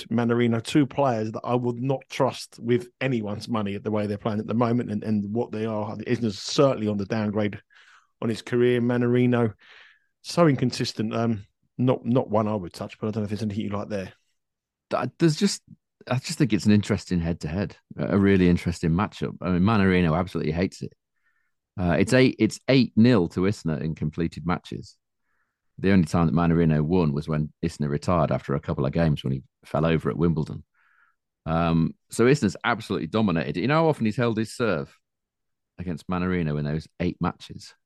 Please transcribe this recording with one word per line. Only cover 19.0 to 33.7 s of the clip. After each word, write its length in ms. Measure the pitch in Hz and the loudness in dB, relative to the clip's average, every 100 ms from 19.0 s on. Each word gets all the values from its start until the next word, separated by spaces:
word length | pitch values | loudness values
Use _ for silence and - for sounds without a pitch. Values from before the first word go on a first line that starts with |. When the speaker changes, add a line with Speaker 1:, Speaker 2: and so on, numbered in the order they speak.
| 104 - 67 - | 0 -4 -8 -6
Speaker 2:
I 100 | 82 | -2
mean, 100 | 90 | 2
Manarino 560 | 95 113 95 92 85 80 | 4 4 4 4 4 2
absolutely 360 | 92 82 71 | -2 -4 -4
hates 280 | 78 95 - | -2 -4 -4
it. 120 | - - _ _ _ _ _ _ _ - | -14 -14 _ _ _ _ _ _ _ -4
Uh, 180 | 87 82 | 0 2
it's 140 | 104 | 4
eight, 220 | 127 131 - | 4 4 4
it's 200 | 107 - - | 0 0 2
eight 260 | 135 117 - | 2 4 4
nil 320 | 117 117 82 | 6 6 2
to 120 | - | 0
Isner 380 | 92 107 82 73 | -2 -2 -4 -4
in 140 | 76 76 | -4 -4
completed 500 | 78 80 85 - 80 | -6 -4 -6 -4 -4
matches. 480 | 87 - 50 - _ _ _ _ _ _ _ _ - | -4 -6 -12 -14 _ _ _ _ _ _ _ _ -2
The 140 | 92 | 2
only 140 | 98 80 | 4 4
time 200 | 90 82 | 2 2
that 100 | 80 | 2
Manarino 460 | 85 82 82 76 | 2 4 4 2
won 320 | 76 92 78 | 2 2 2
was 160 | 71 73 | 0 -4
when 240 | 78 76 - | -4 -4 -4
Isner 260 | 85 - 73 | -8 -4 -4
retired 420 | 73 - 87 71 | -4 0 0 2
after 220 | 67 - | 0 -2
a 60 | 69 | -6
couple 260 | - 76 67 | -4 -4 -2
of 60 | |
games 320 | 82 82 71 | 0 0 0
when 80 | - | -2
he 120 | 67 - _ | -6 -8 _
fell 220 | - 69 82 | -8 -2 0
over 240 | 80 76 | 0 0
at 80 | - | 0
Wimbledon. 480 | 85 78 73 - - _ _ _ _ _ _ _ - | 0 0 -4 -8 -16 _ _ _ _ _ _ _ -4
Um, 500 | 82 85 82 82 - _ | 0 2 2 0 -4 _
so 160 | - 117 | 2 4
Isner's 320 | 147 98 - 113 | 4 0 -2 -4
absolutely 420 | 113 - 90 82 | -4 -4 -6 -2
dominated. 480 | 113 107 82 65 76 | 0 0 0 -2 -4
You 120 | |
know 80 | 110 | 0